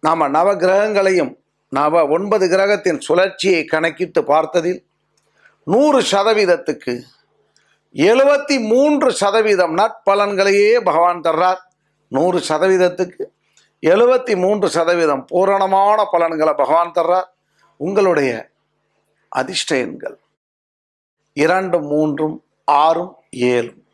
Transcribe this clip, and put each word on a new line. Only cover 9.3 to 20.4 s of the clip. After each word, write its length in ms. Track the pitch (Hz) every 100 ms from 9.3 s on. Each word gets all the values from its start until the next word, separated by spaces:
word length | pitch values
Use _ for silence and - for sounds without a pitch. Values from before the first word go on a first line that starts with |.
| 214 214 196 175 160
நற்பலன்களையே 1080 | 220 - - 202 202 196 196 202 208 240
பகவான் 360 | 190 156 175 175
தர்றார். 400 | 165 160 180 185 - _ _ _ _
நூறு 300 | - 175 180
சதவீதத்துக்கு 880 | - 156 185 185 180 180 180 - - _ _ _ _ _
எழுபத்தி 520 | - 190 240 254 247 202
மூன்று 320 | 185 208 185
சதவீதம் 540 | 160 165 175 160 139
பூரணமான 800 | 127 175 190 196 190 190 202 214
பலன்களை 500 | 208 175 165 165 156
பகவான் 380 | 143 131 160 170
தர்றார். 360 | 170 165 180 185 _ _ _ _ _
உங்களுடைய 500 | 156 202 196 160 139 113 - _ _ _ _ _ _ _ _
அதிர்ஷ்ட 480 | - 131 190 - 139
எண்கள் 400 | 110 - - - _ _